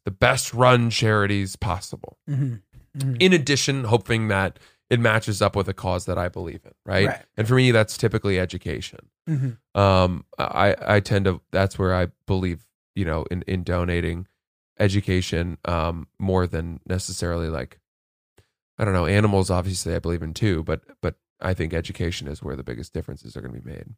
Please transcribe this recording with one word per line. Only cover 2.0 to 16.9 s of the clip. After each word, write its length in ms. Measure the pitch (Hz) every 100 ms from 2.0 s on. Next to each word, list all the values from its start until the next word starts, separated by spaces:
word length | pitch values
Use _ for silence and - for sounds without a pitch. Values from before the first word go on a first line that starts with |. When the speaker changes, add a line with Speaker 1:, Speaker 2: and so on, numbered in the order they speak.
| - - -
Speaker 2:
Mm-hmm. 280 | 135 139 110 _ - _ 143
Mm-hmm. 180 | 135 120
Speaker 1:
In 120 | 185
addition, 520 | 175 131 139 - 135
hoping 440 | 110 117 - 113 110
that 300 | 98 92 - - _ -
it 100 | 123
matches 400 | 117 110 - 95
up 160 | 101 101
with 100 | 90
a 40 |
cause 320 | 92 92 90
that 140 | - 87
I 100 | 90
believe 320 | 95 85 - -
in, 60 | _
right? 220 | - 95 101
Speaker 2:
Right. 160 | - - -
Speaker 1:
And 100 | 110
for 60 |
me, 160 | 131 127
that's 260 | 113 107 -
typically 420 | 113 110 101 92
education. 680 | 90 87 - 71 - - - _ -
Speaker 2:
Mm-hmm. 520 | 147 131 113 _ 139
Speaker 1:
Um, 460 | 202 92 90 87 - -
I, 380 | - - 98 - -
I 140 | 104
tend 240 | - 101
to, 160 | 95 87 _
that's 260 | 90 98 -
where 160 | 92
I 140 | 92 90 - -
believe, 400 | 95 92 82 _ _ _
you 120 | - 85
know, 180 | 80 -
in, 120 | 90 -
in 160 | 92
donating 640 | 87 90 87 85 85 85 95 _ _ _ _ -
education, 760 | 101 101 - 92 92 82 87 82
um, 420 | - 85 82 85 76 -
more 280 | 95 92 90
than 340 | 82 85 82
necessarily, 640 | -